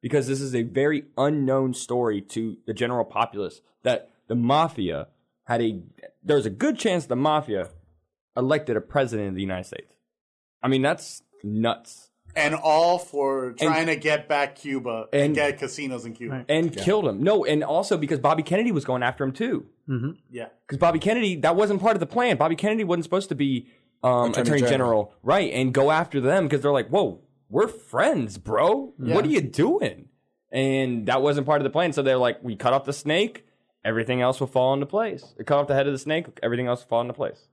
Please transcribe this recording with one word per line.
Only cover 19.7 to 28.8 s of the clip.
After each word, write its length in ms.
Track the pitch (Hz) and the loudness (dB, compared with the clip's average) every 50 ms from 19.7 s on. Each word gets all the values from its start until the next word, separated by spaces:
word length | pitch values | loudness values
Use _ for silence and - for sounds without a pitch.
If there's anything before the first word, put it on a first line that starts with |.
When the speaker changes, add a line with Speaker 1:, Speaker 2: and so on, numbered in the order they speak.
| _ _ _ - | _ _ _ -6
Speaker 3:
Mm-hmm. 220 | 135 120 120 143 170 - _ _ | -6 -4 -4 -6 -8 -10 _ _
Speaker 2:
Yeah. 180 | 127 120 113 - _ _ _ | -16 -16 -16 -16 _ _ _
Speaker 1:
'Cause 120 | - 143 131 | -10 -2 2
Bobby 200 | 175 170 170 160 | 2 2 2 2
Kennedy, 380 | - 196 226 247 226 196 180 | 0 0 0 2 0 -2 -2
that 200 | 156 127 156 170 | 0 0 2 4
wasn't 240 | 180 214 202 208 190 185 | 4 2 2 2 2 2
part 120 | 226 220 | 2 2
of 60 | 202 | 2
the 60 | 170 | -2
plan. 320 | 143 - 233 247 247 190 127 | -2 -2 0 2 2 2 2
Bobby 180 | 147 160 165 | 2 0 0
Kennedy 280 | 165 - 208 214 226 214 | 0 0 -2 0 0 0
wasn't 200 | 175 175 175 160 | 0 0 -2 -2
supposed 240 | 165 - 185 190 - | -2 -2 -2 -2 -4
to 60 | 170 | -4
be, 340 | 131 143 139 131 120 - - _ _ _ _ _ _ - | -2 0 0 0 -2 -4 -10 _ _ _ _ _ _ 0
um, 280 | 127 123 123 120 117 | 2 2 2 2 0
Speaker 4:
Attorney 100 | 113 135 123 120 | 0 0 0 2
Speaker 1:
Attorney 120 | 147 143 123 | 2 2 4
Speaker 4:
General. 80 | 120 | 2
Speaker 1:
General. 440 | 139 131 127 120 113 107 104 - _ _ - | 2 2 2 2 2 2 0 -2 _ _ 0
Right, 300 | 113 151 196 180 - - | 2 2 2 2 0 0
and 220 | 123 131 131 127 | 0 0 0 2
go 160 | 135 135 143 | 4 4 4
after 300 | 156 160 170 165 - 139 123 | 4 2 0 0 -2 0 2
them 260 | 131 160 196 180 143 | 2 2 2 2 2
'cause 140 | 151 139 123 | 0 0 2
they're 100 | 147 143 | 2 2
like, 160 | 135 113 - | 2 0 0
"Whoa, 320 | 139 202 190 117 87 - _ _ _ _ _ _ | 0 0 0 0 -2 -8 _ _ _ _ _ _
we're 180 | - 151 214 220 | 0 0 0 0
friends, 680 | - - - - - - 180 269 311 180 123 104 95 95 | -2 -12 -18 -6 0 2 2 2 2 0 -2 -4 -8 -12
bro. 560 | - - - 208 151 185 220 277 | -8 -2 0 2 4 4 2 0